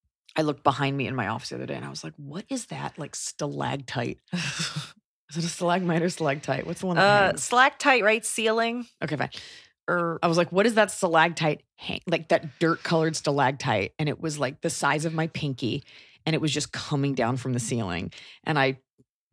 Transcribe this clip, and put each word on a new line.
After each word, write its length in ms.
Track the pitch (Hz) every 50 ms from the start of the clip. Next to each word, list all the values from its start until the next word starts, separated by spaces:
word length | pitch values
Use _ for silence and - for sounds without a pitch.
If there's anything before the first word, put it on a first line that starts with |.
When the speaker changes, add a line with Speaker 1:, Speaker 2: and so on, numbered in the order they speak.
| _ _ _ _ _ - -
Speaker 1:
I 80 | 156 160
looked 200 | 151 143 - -
behind 320 | 147 127 127 139 139 139
me 100 | 139 127
in 80 | 101 131
my 120 | 127 101 98
office 200 | 110 - - -
the 60 | -
other 100 | 123 131
day 80 | 127 143
and 80 | - -
I 40 | 139
was 140 | 135 - -
like, 100 | 160 160
"What 280 | - 143 139 147 190 226 -
is 180 | 269 247 -
that, 320 | - 165 135 143 - - 175
like, 160 | 147 135 -
stalactite?" 1040 | - - - - - 151 143 143 143 143 127 139 143 127 - - 127 120 131 - - _
Speaker 2:
<laughs> 80 | _ - 175 160 143 - - 165 - - 156 - - - _ _ _ _ _ _ -
Speaker 1:
Is 60 | 143
it 60 | 170 165
a 40 |
stalagmite 560 | 170 - - 175 170 170 190 180 170 160 170 165
or 60 | 180
stalactite? 580 | - - 160 143 139 156 - - 131 - -
What's 140 | 165 175 -
the 40 | 190
one 100 | 185 175
that 60 | 165 190
Speaker 2:
Uh, 220 | 202 208 202 196 185
Speaker 1:
hangs? 140 | - - -
Speaker 2:
stalactite, 600 | - 240 247 262 277 277 - - 285 262 240 196
right? 200 | 214 220 233 -
Ceiling. 600 | - - - 220 220 220 226 226 233 233 247 233 - _ _ 180
Speaker 1:
Okay, 120 | 147 151
fine. 160 | 135 131 - - - - - - - - _ _ _ _
Speaker 2:
Or 320 | - 175 175 170 170 160 -
Speaker 1:
I 60 | 165
was 100 | 170 160
like, 140 | 180 170 -
"What 160 | 175 190 220
is 80 | 247 220
that 160 | 220 208 196
stalactite 720 | - - 196 170 165 156 160 170 160 - 160 156 151 - _ _ _
hang-, 240 | - - - - - -
like, 220 | 185 170 160 160 -
that 300 | 170 - - 143 - -
dirt-colored 560 | 170 160 160 - - - 175 160 160 160 151
stalactite?" 800 | - - 151 139 143 135 127 139 127 - 135 110 98 101 - -
And 100 | - 156
it 120 | 147 - -
was, 160 | - 160 147
like, 240 | 147 135 127 151 -
the 80 | - 165
size 340 | - - - 143 139 156 156
of 80 | 165 160
my 100 | 156 160
pinky, 560 | 160 - - 156 143 131 - 135 107 107 143 - - - - - - _ _ _
and 80 | 160 160
it 60 | 135
was 120 | 156 151 127
just 180 | 147 - -
coming 440 | - - - - 151 139 139 143 135
down 220 | 127 117 117 131
from 160 | 127 117 131 135
the 60 | 135
ceiling. 520 | 117 - 135 117 104 90 87 82 98 - - - - - - - _
And 160 | - 156 143
I, 180 | 135 135 131 - _ _ _ _ _ _ _ _ _ _